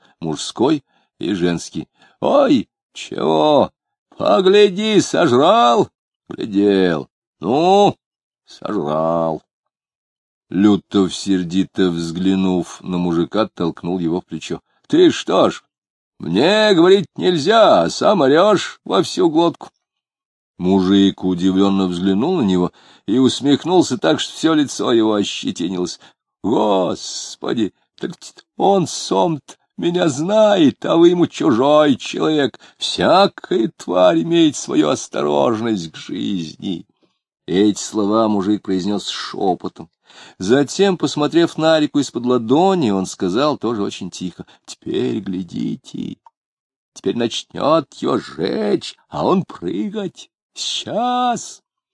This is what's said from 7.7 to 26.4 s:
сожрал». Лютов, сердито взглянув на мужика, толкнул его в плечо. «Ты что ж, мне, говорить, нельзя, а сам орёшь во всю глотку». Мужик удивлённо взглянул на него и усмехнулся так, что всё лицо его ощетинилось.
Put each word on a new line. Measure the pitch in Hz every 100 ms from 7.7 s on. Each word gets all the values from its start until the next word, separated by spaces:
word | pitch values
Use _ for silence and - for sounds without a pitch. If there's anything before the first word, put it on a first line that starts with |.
| 202 202 - _ _ _ _ _
сожрал». | - - 104 73 78 80 85 82 78 _ _ _ _ _ _ _ _ _ _ -
Лютов, | 87 104 98 - 101 92 -
сердито | 101 95 90 95 92 - 92
взглянув | 85 82 82 92 95 95 90 82 -
на | - 90
мужика, | 90 85 85 104 107
толкнул | - 85 76 85 92
его | 82 90
в | -
плечо. | 80 - 80 _ _ -
«Ты | 156 175
что | - - 185 120
ж, | - _ _ _ _ _ -
мне, | 80 90 156 214 214
говорить, | 180 175 196 160 -
нельзя, | 180 175 147 226 190 104
а | 85
сам | - 156 208
орёшь | 131 156 202 196 - -
во | - 190
всю | 160 - 180
глотку». | 156 170 139 - _ _ _ _ _ _ _ _ -
Мужик | 87 98 92 98 98 -
удивлённо | 92 90 95 95 98 98 92
взглянул | 87 95 98 143 185
на |
него | 104 92 90 _ _ _ -
и | 120
усмехнулся | 131 - 135 139 151 185 - 123
так, | 156 147
что | -
всё | - 160
лицо | 156 139 - 107
его | 120 110
ощетинилось. | 104 92 - 98 90 87 92 90 - - _ _ _